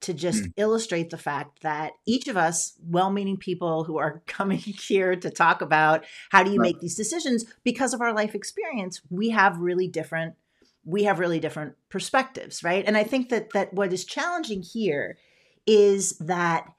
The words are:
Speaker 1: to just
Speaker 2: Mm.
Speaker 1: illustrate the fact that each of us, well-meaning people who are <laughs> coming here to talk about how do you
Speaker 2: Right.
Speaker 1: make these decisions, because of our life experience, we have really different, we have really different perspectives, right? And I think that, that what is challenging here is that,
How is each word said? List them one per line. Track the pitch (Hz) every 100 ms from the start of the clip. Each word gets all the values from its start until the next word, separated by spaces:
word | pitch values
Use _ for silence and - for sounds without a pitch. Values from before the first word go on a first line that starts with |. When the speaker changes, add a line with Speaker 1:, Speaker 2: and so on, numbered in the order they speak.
Speaker 1:
to | -
just | 156 175 214
Speaker 2:
Mm. | 95 127
Speaker 1:
illustrate | 214 220 220 170 165
the | 165
fact | - 143 143 _
that | 156 151 156 - -
each | 247 277
of | 202
us, | 165 170 - -
well-meaning | 165 175 190 202 196 190
people | - 175 175 160
who | 160 156
are | 147 147
<laughs> | -
coming | - 196 185
here | - - - 196 185 180
to | 180
talk | - 170 180
about | 160 156 156 160 - - -
how | 196
do | 190
you | 202
Speaker 2:
Right. | 180
Speaker 1:
make | 170
these | 175 -
decisions, | 214 339 311 233 226 -
because | - 247 262
of | 240
our | 233
life | 214 214
experience, | 208 - - 403 254 185 - -
we | 175 226
have | 220 196 170
really | 175 180 185
different, | 160 151 165 165 - _ _ _ _
we | 156 190
have | 208 175
really | 175 165
different | 151 156 147 - _
perspectives, | 190 175 269 262 - - -
right? | 170 185 202
And | 214
I |
think | 214 269 247
that, | 226 -
that | 202 190
what | 185 196
is | 180 -
challenging | - 330 349 311 202
here | 175 226 208 143 98 - _ _ _ _ -
is | 220 202 196 190 -
that, | 160 180 175 165 -